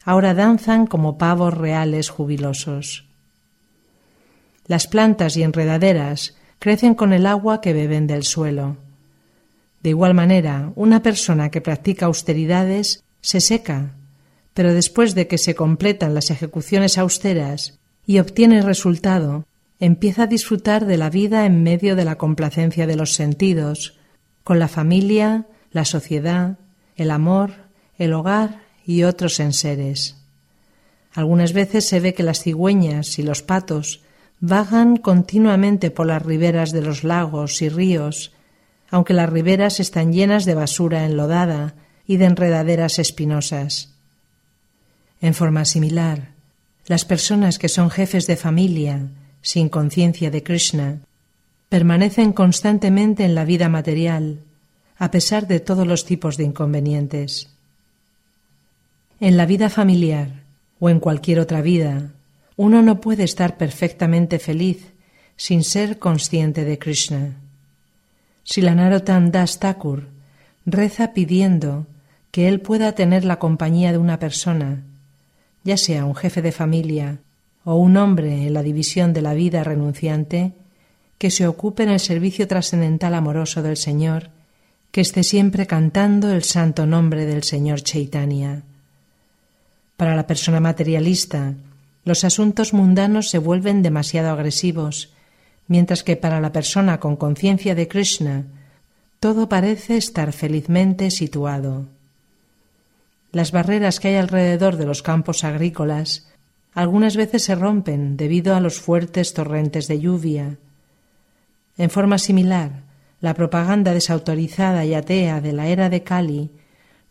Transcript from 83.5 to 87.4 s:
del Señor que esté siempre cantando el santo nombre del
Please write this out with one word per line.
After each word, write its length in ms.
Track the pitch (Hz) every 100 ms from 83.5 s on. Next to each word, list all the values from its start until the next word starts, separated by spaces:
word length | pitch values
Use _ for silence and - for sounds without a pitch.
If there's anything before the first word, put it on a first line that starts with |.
| 165
del 160 | 156 151
Señor 540 | 151 147 160 160 - _ _ _ _ _ _
que 100 | -
esté 220 | 180 190
siempre 440 | 175 202 196 190 190
cantando 640 | 160 160 196 202 202 208
el 120 | 180
santo 420 | - 175 165 160 156
nombre 400 | 165 165 151 151
del 180 | 151